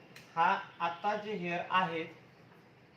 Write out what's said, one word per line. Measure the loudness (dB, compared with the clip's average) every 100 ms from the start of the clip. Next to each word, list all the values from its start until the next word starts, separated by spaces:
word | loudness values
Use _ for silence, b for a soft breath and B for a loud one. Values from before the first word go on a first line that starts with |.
| -20 -20 -6 4
हा | 4 4 -2 -4
आता | -4 -2 -2 -2
जे | -4
हेअर | -4 -2 -4 0
आहेत, | 2 2 -2 -6 -12 -20 -20 -20 -20 -20 -20 -20